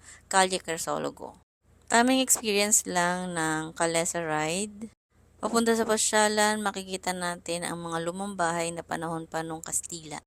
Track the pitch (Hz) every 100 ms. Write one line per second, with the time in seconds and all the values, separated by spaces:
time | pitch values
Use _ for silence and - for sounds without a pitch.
0 | - - - 190 190 185 - 165 - 151
1 | 147 - - - _ _ _ _ - 226
2 | 247 262 254 - 220 202 208 214 190 180
3 | 175 180 180 175 160 156 160 - 165 165
4 | 175 175 165 151 156 180 214 202 226 -
5 | _ _ _ _ 214 233 233 226 220 220
6 | - 214 208 214 208 214 202 190 190 185
7 | - 185 175 175 - 170 175 170 170 165
8 | 170 185 202 190 170 170 165 170 - 165
9 | 165 165 165 160 160 160 165 175 - 170
10 | 156 151